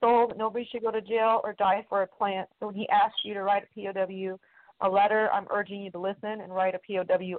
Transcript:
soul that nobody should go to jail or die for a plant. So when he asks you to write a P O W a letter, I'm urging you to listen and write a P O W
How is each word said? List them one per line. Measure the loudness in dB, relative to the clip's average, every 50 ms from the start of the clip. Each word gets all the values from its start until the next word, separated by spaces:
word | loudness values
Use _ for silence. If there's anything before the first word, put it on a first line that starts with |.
soul | 4 4 6 6 4 2
that | 0
nobody | -2 -4 -2 -2 -4 -8 -6
should | -8 -4
go | -4 -2
to | -4 -4
jail | -4 -2 0 2 4 4 2 2 0
or | -4 -2
die | 0 2 2 2 0 0 -2
for | -2 -2
a | -2
plant. | -2 _ -2 -2 -2 -2 -4 -6 -8 _ -10
So | -10
when | -8 -6
he | -6 -2 2
asks | 4 4 4 2 0 -6 -8
you | -6 -6
to | -4
write | 0 0 0 0
a | -2 _ -14
P | -10 -8 -6
O |
W | -4 -4 -4 -4 -4 -8 -6 -8 -8 -10 _ _ _ _ _ _ _ -2
a | 0 2
letter, | 4 4 4 6 4 4 2 2
I'm | 0 -2 -2 -2
urging | -2 -2 -2 -4 -8 -10
you | -10 -10
to | -8 -6
listen | -6 -6 -6 -6 -8 -8 -8 -8
and | -10 -6 -2
write | 0 0 0 -2
a | -4
P | _ -4 -4 -4
O | 0
W | 0 0 0 0 -4 -6